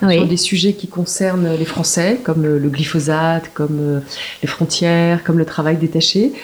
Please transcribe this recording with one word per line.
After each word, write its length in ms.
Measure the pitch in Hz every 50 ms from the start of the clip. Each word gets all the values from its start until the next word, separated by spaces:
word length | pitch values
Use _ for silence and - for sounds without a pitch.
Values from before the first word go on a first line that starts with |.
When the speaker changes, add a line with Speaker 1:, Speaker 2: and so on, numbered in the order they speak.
Speaker 1:
Oui. 140 | 202 196 175
Speaker 2:
sur 100 | 170 180
des 100 | 170 175
sujets 360 | 175 - - 196 175 170 202
qui 160 | 196 - - 175
concernent 640 | - 180 175 - - - 196 190 185 185 175 165 160
les 80 | 160 160
Français, 540 | 156 - - 165 - - 175 170 190 240 254 -
comme, 200 | - 156 160 156
euh, 140 | 151 151 143
le 100 | 143 147
glyphosate, 840 | 135 139 156 - - 165 143 156 156 156 160 165 165 165 160 - -
comme, 240 | - 151 151 151 147
euh, 220 | 147 147 143 139 139 139 - - - - - -
les 60 | - 139
frontières, 760 | - - 170 165 - - 180 170 170 170 170 170 170 170
comme 160 | - - 165 165
le 60 | 160
travail 320 | 156 - - 151 156 165
détaché. 560 | 160 165 156 - 160 160 - - 190 220 294 - -